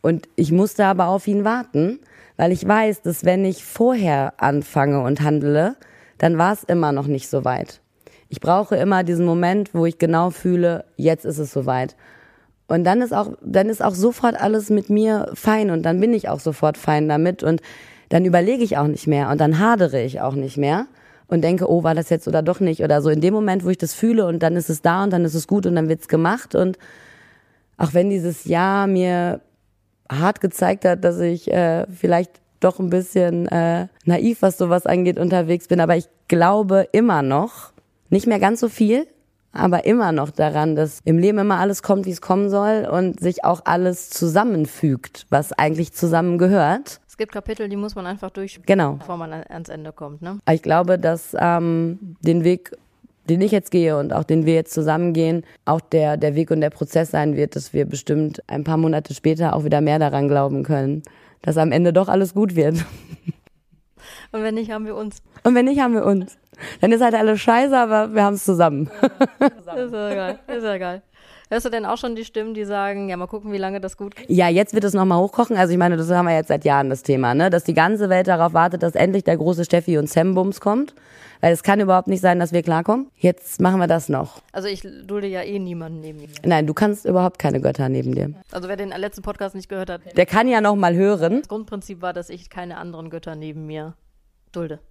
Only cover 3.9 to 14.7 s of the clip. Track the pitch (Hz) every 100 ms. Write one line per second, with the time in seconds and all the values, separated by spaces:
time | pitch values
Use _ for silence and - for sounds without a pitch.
3.9 | 247 185 139 135 - 139 143 143 - 143
4.9 | 139 127 143 147 151 143 147 180 277 -
5.9 | - _ _ 165 165 175 208 - 175 151
6.9 | 139 139 135 - 139 127 127 - - _
7.9 | _ - _ _ - 156 180 208 208 185
8.9 | 190 175 170 175 170 175 196 202 170 170
9.9 | 165 165 165 180 170 180 175 170 170 -
10.9 | - 151 160 156 147 143 147 131 127 131
11.9 | _ - - _ _ _ _ _ 170 175
12.9 | 214 247 202 208 - - - 208 220 -
13.9 | 180 220 240 240 226 202 220 208